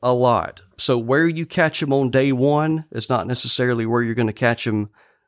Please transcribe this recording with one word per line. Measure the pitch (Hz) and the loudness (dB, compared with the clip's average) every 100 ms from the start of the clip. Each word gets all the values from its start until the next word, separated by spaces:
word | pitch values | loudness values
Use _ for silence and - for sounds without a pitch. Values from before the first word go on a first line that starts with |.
a | 123 | -2
lot. | 123 123 110 - - - - | 2 2 2 -2 -10 -20 -6
So | - 123 | 0 0
where | 117 139 165 | 2 2 2
you | 160 | -2
catch | 160 - 160 - | -4 0 0 0
'em | 143 | 0
on | 139 131 | 0 2
day | 131 135 | 2 2
one | 127 139 147 156 160 156 | 2 2 2 0 -2 -6
is | - - | -8 -4
not | 123 92 | -2 -2
necessarily | 123 117 - 123 117 | -4 -2 0 0 0
where | 113 120 | 0 0
you're | 117 | 0
gonna | 113 113 | 0 -2
catch | 107 120 117 120 | 0 -2 -2 -2
'em | 107 104 _ _ _ | -4 -4 _ _ _